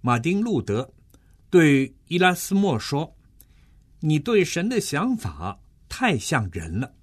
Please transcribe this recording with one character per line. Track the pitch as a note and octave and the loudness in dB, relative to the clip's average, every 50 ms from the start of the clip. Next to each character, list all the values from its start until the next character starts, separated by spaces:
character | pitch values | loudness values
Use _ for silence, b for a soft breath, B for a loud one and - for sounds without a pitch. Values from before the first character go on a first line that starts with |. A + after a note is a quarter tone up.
马 | - B2 A#2+ | 2 0 0
丁 | A#2 A#2 D#3+ F#3 G3+ | 0 0 0 0 0
路 | A3+ A#3+ G3+ B2+ | -2 0 -2 -2
德 | - - G2+ A2+ C3+ - _ _ _ _ b b b b b b b _ | -2 -2 -4 -4 -4 -8 _ _ _ _ b b b b b b b _
对 | - F3 E3 D3 C#3 C3+ C3+ - - _ _ | 6 6 6 8 6 4 2 -2 -8 _ _
伊 | _ E3 | _ 0
拉 | F3 F#3 F#3 F3+ | 2 2 2 2
斯 | F3 - - G3 | 0 -4 -2 0
谟 | G3 G3+ F#3+ C3+ G#2+ | 0 2 2 0 -2
说 | - - C#3+ C#3 D#3+ - - _ _ _ _ b b b b b b b b b b b _ _ | -4 -4 -4 -4 -6 -8 -12 _ _ _ _ b b b b b b b b b b b _ _
：“你 | - D3+ D#3 | -2 0 0
对 | D3 D3 A#3+ A#3 G3+ F3 | 0 0 2 2 2 2
神 | - - E3+ F3+ | 2 -2 -4 -2
的 | A3+ B3+ G#3+ | -2 -2 -2
想 | - - C#3+ D3 G3 B3+ B3+ | -2 -2 -4 -2 -2 -2 -2
法 | A3 - F#2+ D2 C#2+ E2 G2 G2+ - - _ _ _ _ | -4 -4 -10 -10 -8 -8 -10 -10 -10 -18 _ _ _ _
太 | _ - - C4 A#3 D#3+ | _ -6 -2 0 0 0
像 | G#2+ - - D#3+ B2+ G#2+ F2+ | 0 -2 -2 -2 -2 -2 -4
人 | - - D#2+ E2 E2 A2 | -6 -10 -10 -6 -4 -4
了。” | C3 - - _ | -6 -6 -10 _